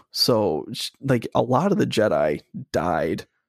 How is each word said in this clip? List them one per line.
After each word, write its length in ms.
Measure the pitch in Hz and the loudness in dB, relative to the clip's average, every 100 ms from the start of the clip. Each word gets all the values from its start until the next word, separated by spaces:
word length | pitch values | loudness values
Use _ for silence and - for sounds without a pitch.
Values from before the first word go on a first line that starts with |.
| _ | _
So, 560 | - - 110 101 76 - | -2 2 2 2 -2 -6
sh-, 180 | - - - | -10 -12 -6
like, 280 | 135 123 - | 0 0 0
a 100 | - | -2
lot 280 | 120 127 196 | 2 2 2
of 80 | - | 2
the 80 | 120 | 0
Jedi 540 | - 104 76 76 76 - - - | 2 2 2 0 -2 -6 -14 -6
died 520 | - 85 80 80 98 - _ | -2 -2 -2 -2 -4 -8 _